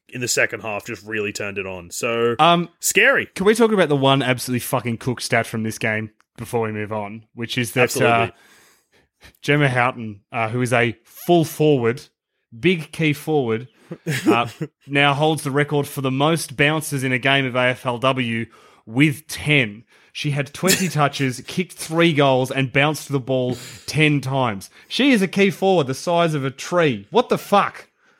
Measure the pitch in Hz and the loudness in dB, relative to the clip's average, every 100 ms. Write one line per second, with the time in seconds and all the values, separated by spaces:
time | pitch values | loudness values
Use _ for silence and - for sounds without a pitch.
0 | _ 127 120 - 117 110 110 101 - 107 | _ -8 -4 0 0 -2 -8 -8 -8 -12
1 | 104 110 104 - 104 98 95 92 87 - | -8 -6 -4 -6 -8 -8 -8 -10 -12 -6
2 | 123 117 120 117 160 175 170 _ - 185 | -4 0 0 4 4 4 0 _ -2 4
3 | 240 233 110 - 190 226 226 214 151 147 | 4 2 -2 0 2 4 4 4 4 4
4 | 135 139 123 123 - 123 - 127 120 113 | 4 4 2 -2 -2 -4 -2 -4 -4 -4
5 | - 117 - 117 110 113 110 - 117 107 | -4 -6 -2 0 0 -4 -6 -4 -4 -4
6 | 110 - _ - 113 120 110 107 104 110 | -6 -14 _ -16 -6 -4 -4 -4 -6 -6
7 | 101 113 - 117 117 - 117 131 123 - | -8 -12 -16 -12 -6 -4 -4 0 0 2
8 | 123 117 113 - _ _ _ _ _ _ | 2 2 0 -4 _ _ _ _ _ _
9 | _ _ - _ - 147 143 127 123 120 | _ _ -20 _ 0 2 2 2 0 -2
10 | 110 101 _ 123 110 123 123 117 120 - | -10 -12 _ -6 -4 -2 0 2 2 -2
11 | _ - - 175 156 - 151 139 113 127 | _ -8 2 2 2 0 2 4 2 -2
12 | - _ _ _ _ 117 165 180 147 - | -8 _ _ _ _ -2 0 0 -2 -2
13 | 160 143 - 151 120 113 127 _ _ 170 | -2 -2 -2 -2 0 -2 -6 _ _ -12
14 | - 135 196 120 117 - 151 _ - 143 | -8 -2 0 2 0 -6 -12 _ -4 2
15 | 143 139 156 156 143 135 143 147 139 - | 2 2 2 0 -2 -2 0 -2 -2 -4
16 | 135 131 147 165 - 123 147 156 147 143 | -4 0 0 0 -2 0 0 0 -2 -4
17 | 131 127 135 139 131 123 127 123 131 120 | -2 0 2 2 2 0 0 0 -4 -2
18 | 131 131 117 113 113 - - _ - 113 | 0 0 -2 -4 -6 -12 -20 _ -6 2
19 | 156 143 - - 151 147 113 104 - _ | 2 0 -8 -8 0 0 0 -4 -20 _
20 | _ - 151 143 135 - 185 190 185 147 | _ -8 -4 -4 -6 -2 0 0 0 0
21 | 143 - 135 120 - - 175 - - 160 | -2 0 -4 -4 -8 -6 -6 -10 -4 2
22 | 170 147 139 131 127 135 131 139 147 147 | 2 4 4 2 0 -2 -2 0 0 -2
23 | - 139 120 131 123 117 - - - 147 | -4 -6 -2 -2 -2 -4 -10 -16 -8 0
24 | 151 143 131 139 123 98 - - - - | 2 2 0 -2 -2 -4 -10 -20 -8 0
25 | 277 240 190 202 196 - 190 185 127 131 | 4 4 2 2 0 2 2 2 0 -4
26 | - 170 170 151 135 127 - 175 160 107 | -2 0 0 0 -4 -6 -4 0 2 0
27 | 101 196 247 202 - 202 139 - - _ | -2 0 0 -2 2 2 2 -4 -18 _
28 | _ | _